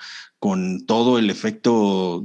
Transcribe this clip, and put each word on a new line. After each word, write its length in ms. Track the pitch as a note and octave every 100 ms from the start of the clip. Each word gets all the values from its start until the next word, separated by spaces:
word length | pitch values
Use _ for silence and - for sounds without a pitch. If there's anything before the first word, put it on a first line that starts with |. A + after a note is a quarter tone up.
| - - - _
con 480 | G2+ F#2+ F#2 F#2 F2
todo 320 | A2+ A#2+ A#2+
el 120 | G#2+
efecto 920 | - A2 A2 B2 A2+ G2+ F#2+ F#2 E2+